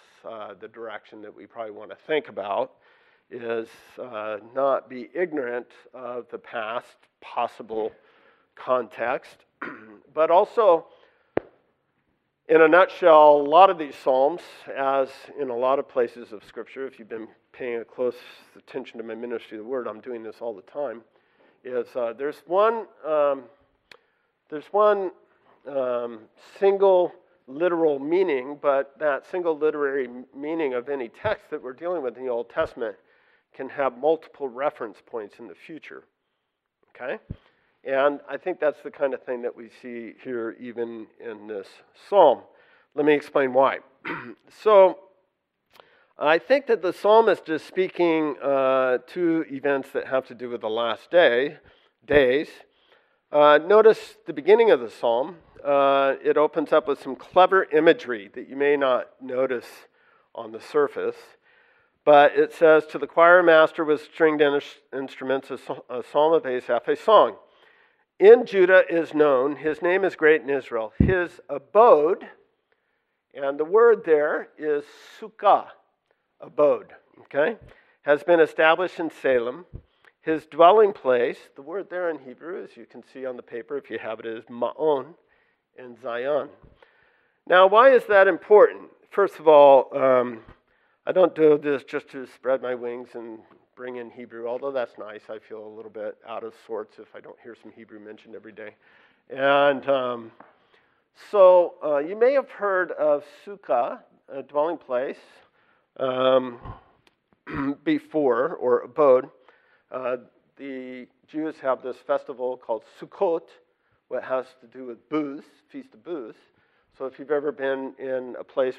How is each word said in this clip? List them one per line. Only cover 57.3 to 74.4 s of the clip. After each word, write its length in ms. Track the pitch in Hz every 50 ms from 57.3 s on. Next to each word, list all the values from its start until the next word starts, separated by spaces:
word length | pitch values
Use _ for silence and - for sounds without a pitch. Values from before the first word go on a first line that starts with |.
| - 180 185 175 190 190 180 -
imagery 580 | 143 156 156 170 156 - - 120 120 107 98 104 -
that 120 | 127 107
you 80 | - 127
may 220 | 139 143 143 147
not 300 | 143 139 131 123 113 - - _ -
notice 680 | 131 127 127 127 135 131 127 117 - - - - - _ _ _ _ _ _ _ _ _ -
on 160 | - 117 113
the 100 | 110 110
surface. 560 | - - - 151 143 131 - - 90 113 117 - - - _ _ _ _ _ _ _ _ _ _ _ _ _ _ -
But 300 | 147 147 143 147 143 95
it 180 | 139 151 147 -
says, 320 | - 170 160 156 156 151
"To 120 | - - 151
the 80 | 139
choir 340 | - - 170 165 170 175 185
master 420 | 180 170 160 160 160 147 - - 165
with 200 | 147 151 127 -
stringed 380 | - - - 165 156 151 147
in-, 200 | 151 143 143 143 143 - - _ _ - -
instruments, 560 | 135 139 131 - - 135 131 131 135 131 -
a, 80 | 135
so-, 280 | 113 - - 139 135 - -
a 140 | 123 123 110
psalm 300 | - - 147 151 156 165
of 120 | 156 -
Asaph, 420 | - 123 127 - - 120 117 -
a 80 | - 147
song. 420 | 139 - - 220 190 143 117 - - _ _ _ _ _ _ _ _ _ _ _ _ _ _ _ -
In 260 | 180 202 233 254 247
Judah 380 | - 190 196 180 180 185 185 180
is 280 | - 170 170 156 139 -
known, 400 | 147 151 147 139 123 131 147 147
his 260 | 127 - 156 147 -
name 220 | 170 170 180 190 190
is 120 | 175 -
great 280 | - 160 151 160 151 110
in 60 | 131
Israel. 420 | 139 135 123 - 120 113 110 107 _ -
His 420 | - - 190 180 175 160 - - - -
abode," 800 | 143 139 135 _ - 208 233 240 175 147 147 165 202 - - - - _ _ _ _ _ _ _ _ _ _ _ _ _ _ _ _ _ _ _ -
and 260 | 151 143 139 143 143
the 60 | 156
word 380 | 160 185 220 233 233 220 196 -
there 440 | 170 156 147 147 156 208 -